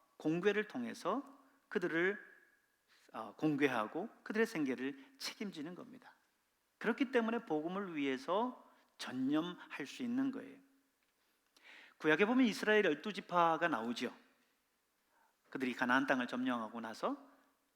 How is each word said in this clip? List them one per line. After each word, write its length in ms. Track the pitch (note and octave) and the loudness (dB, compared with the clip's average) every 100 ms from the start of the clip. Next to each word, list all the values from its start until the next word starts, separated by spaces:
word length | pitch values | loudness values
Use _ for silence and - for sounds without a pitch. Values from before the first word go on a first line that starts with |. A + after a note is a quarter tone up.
| _ - | _ -4
공궤를 500 | D#3 E3+ G3 G3+ G#3 | -2 2 2 2 -2
통해서 560 | C3+ A#2 G2+ E3 A#3 - - _ _ - | -4 -6 -4 -2 -2 -4 -16 _ _ -6
그들을, 480 | G#3+ E3 D#3+ F#3 G#3 - - _ _ _ _ _ _ _ | -2 0 0 0 -2 -10 -20 _ _ _ _ _ _ _
어, 200 | A#2+ G#2+ G2+ | -10 -10 -2
공궤하고 760 | D#3 C#3+ C#3 A#2+ G#2+ D#3 G#3+ - | 0 2 2 2 -2 -4 -8 -12
그들의 220 | - G#3+ A3+ | -6 -2 0
생계를 580 | E3 C#3 A#2+ C3 C#3 - - | 0 -2 -2 -4 -8 -16 -12
책임지는 560 | - - G#3 E3 D3+ F3+ | -10 -8 -10 -8 -12 -12
겁니다. 380 | C3+ B3+ - - _ _ _ _ _ - | -16 -20 -20 -20 _ _ _ _ _ -6
그렇기 320 | G3 A#3 C4 | -2 0 2
때문에 280 | B3 A3+ A#3 - | 2 2 -2 -2
복음을 500 | D#3 D#3+ F#3 G3 D#3 | -2 -2 -4 -4 -2
위해서 640 | C#3 C3 C3+ F#3+ B3+ A#3+ - _ _ - | -2 -2 0 0 0 -4 -18 _ _ -14
전념할 880 | - B2+ C3 D3+ E3+ F3 - - C#3 | -8 -2 0 0 -2 -8 -12 -10 -10
수 180 | - | -6
있는 280 | B2 B2 C3+ | -2 0 0
거예요. 260 | A2+ A2+ - _ _ _ _ _ _ _ _ _ _ - - - - | -2 -12 -18 _ _ _ _ _ _ _ _ _ _ -20 -20 -20 0
구약에 280 | D#3 D3+ G3+ | 4 6 6
보면 200 | B3+ B3 | 6 4
이스라엘 400 | F#3 G#3 G#3+ F#3+ | 4 4 6 6
열두 280 | D3+ G#3 | 2 -2
지파가 540 | F#3+ - F3 E3+ D#3 E3+ | -6 0 4 4 4 2
나오죠. 460 | B2 A2+ A#2 A#2+ - _ _ _ _ _ _ _ _ _ _ _ _ - | 0 -2 -4 -4 -8 _ _ _ _ _ _ _ _ _ _ _ _ -10
그들이 240 | C#3 B2+ | -4 -2
가나안 320 | A#2+ B2 C3 C#3 | 0 2 2 4
땅을 220 | C3 B2 | 0 0
점령하고 540 | B2 B2+ A#2+ A2 A#2 | -2 -2 -2 -4 -8
나서 360 | A2+ A2 G#3 C#4+ - _ _ _ _ | -10 -4 -4 -4 -12 _ _ _ _